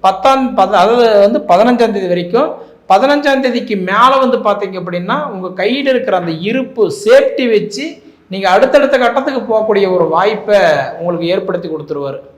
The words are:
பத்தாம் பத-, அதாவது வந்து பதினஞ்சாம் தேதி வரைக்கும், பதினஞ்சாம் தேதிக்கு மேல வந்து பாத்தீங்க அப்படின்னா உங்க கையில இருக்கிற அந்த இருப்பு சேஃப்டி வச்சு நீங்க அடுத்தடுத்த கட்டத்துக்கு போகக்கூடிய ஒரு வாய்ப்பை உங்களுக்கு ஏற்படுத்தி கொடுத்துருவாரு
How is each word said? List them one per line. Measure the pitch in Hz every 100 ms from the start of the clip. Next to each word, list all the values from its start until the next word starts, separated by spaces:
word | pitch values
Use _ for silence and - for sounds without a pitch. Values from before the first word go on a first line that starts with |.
| 190
பத்தாம் | 190 262 269 254 202
பத-, | 190 202
அதாவது | 196 240 226 208 202
வந்து | 247 294
பதினஞ்சாம் | 180 233 240 226 202
தேதி | 185
வரைக்கும், | 175 175 233 311 - - - _
பதினஞ்சாம் | 190 262 294 285 269
தேதிக்கு | 262 233 202 202 180
மேல | 202 254 269
வந்து | 254 240 214
பாத்தீங்க | 202 196 185
அப்படின்னா | 175 175 180 262 294
உங்க | 196 180 180
கையில | 196 262 269
இருக்கிற | 254 - 185
அந்த | 175 160 190
இருப்பு | 247 254 - 190 -
சேஃப்டி | 214 262 523 - 247
வச்சு | 214 175 - 302 - - _ _
நீங்க | 190 190
அடுத்தடுத்த | 190 254 285 277 254
கட்டத்துக்கு | 247 269 269 269 208
போகக்கூடிய | 220 220 202 190 180
ஒரு | 160 160
வாய்ப்பை | 208 214 - 202 175 147 131 -
உங்களுக்கு | 170 170 170
ஏற்படுத்தி | 190 - 175 170
கொடுத்துருவாரு | 156 147 147 139 135 -